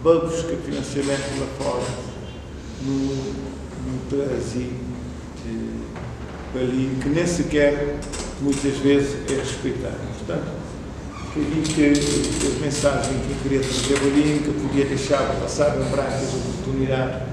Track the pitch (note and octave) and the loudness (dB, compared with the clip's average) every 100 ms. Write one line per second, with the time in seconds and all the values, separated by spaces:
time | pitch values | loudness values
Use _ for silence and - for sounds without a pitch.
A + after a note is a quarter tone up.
0 | D#3+ E3 E3 E3 - E3 C#3+ C#3+ C3+ C#3 | 8 6 6 -2 -2 -4 -4 -4 -4 -2
1 | C#3 C#3 C#3 C3+ C3+ - C3+ - - - | 0 0 -2 -4 -4 -2 -2 -2 -2 -4
2 | - - - - - - - - C3 C3+ | -8 -10 -12 -12 -12 -12 -12 -6 -2 0
3 | C3+ C3+ C3+ C#3 C3+ - - - B2+ B2+ | 0 -2 -4 -6 -8 -10 -10 -8 -6 -6
4 | - C#3 C#3 A#2+ - B2 B2 B2 B2 - | -2 -2 0 -2 -2 -4 -4 -6 -6 -8
5 | - - - - - A1+ A1+ A1+ - - | -8 -10 -12 -10 -6 -6 -4 -6 -8 -8
6 | - - - - - C3 B2+ C3 C3 C3 | -10 -10 -10 -10 -6 -2 0 2 0 0
7 | C#3 D3+ F3 E3+ C#3+ D3 C#3+ C#3+ C#3+ D3 | 0 2 2 2 2 6 6 4 0 -4
8 | - - - - C#3 C3+ C#3+ - C#3 C#3+ | -6 -8 -8 -2 0 2 2 2 6 6
9 | C#3 - - C3+ C3 - C3+ - - - | 4 -2 -2 -2 -2 -2 -2 -2 -4 -6
10 | - - - E3 - - - - - - | -8 -8 -4 -4 -4 -6 -8 -10 -10 -10
11 | - - - - D3 D#3+ D#3 - D3 C#3+ | -10 -10 -6 -2 0 0 0 4 6 6
12 | - - B2+ - C#3+ - D3 C3+ D3 C3+ | 4 2 2 2 0 0 0 2 2 2
13 | C3 C3 A2+ C3+ C#3 C3+ - - - C#3 | 0 0 -2 -2 0 2 2 0 2 4
14 | C#3 C#3+ D3+ D3 C#3+ - A#2+ B2+ C3+ C3+ | 6 6 6 4 2 0 0 2 2 2
15 | - C#3+ C3 B2 A#2+ - D3 C3+ B2+ C#3 | 2 2 2 0 -2 2 2 4 0 0
16 | C3+ C3 C3+ B2+ - - - C3 C3 C3 | 0 0 -2 -2 -2 -4 -2 0 2 2
17 | C3 - A#2+ | 0 -2 -6